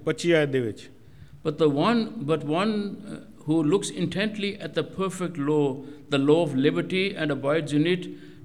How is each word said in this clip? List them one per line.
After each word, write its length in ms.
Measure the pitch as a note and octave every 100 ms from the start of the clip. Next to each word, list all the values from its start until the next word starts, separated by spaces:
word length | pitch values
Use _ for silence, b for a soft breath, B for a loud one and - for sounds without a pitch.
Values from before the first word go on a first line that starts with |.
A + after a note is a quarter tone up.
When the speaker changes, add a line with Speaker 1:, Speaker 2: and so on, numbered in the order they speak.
Speaker 1:
ਪੱਚੀ 260 | D#3+ D#3 F3
ਆਇਤ 180 | E3 C#3+
ਦੇ 120 | C3
ਵਿੱਚ। 300 | A#2 - - - B B B B D#3+
Speaker 2:
But 60 | D3+
the 80 | D#3
one, 380 | C#3 F#3+ A#3 A3 - C#3+
but 120 | D#3
one, 320 | C#3 D#3+ G#3
uh, 460 | G#3 G3+ F3 - D2+ - - C#3+
who 100 | D#3+
looks 440 | D3+ G3 G3+ -
intently 480 | E3+ F3+ G#3+ - G3+ -
at 100 | D#3+ D#3+
the 100 | D3 -
perfect 500 | F#3+ F3+ E3+ E3+ C#3+
law, 240 | D3+ C#3+ C3 B B -
the 100 | C#3+ C#3
law 200 | D#3+ D#3+
of 100 | C3
liberty, 560 | C#3+ E3+ E3+ F#3 G3 F3+
and 100 | D3+
abides 480 | C3+ C#3 D#3+ C#3+ D3
in 180 | E3 F3+
it, 100 | - B B B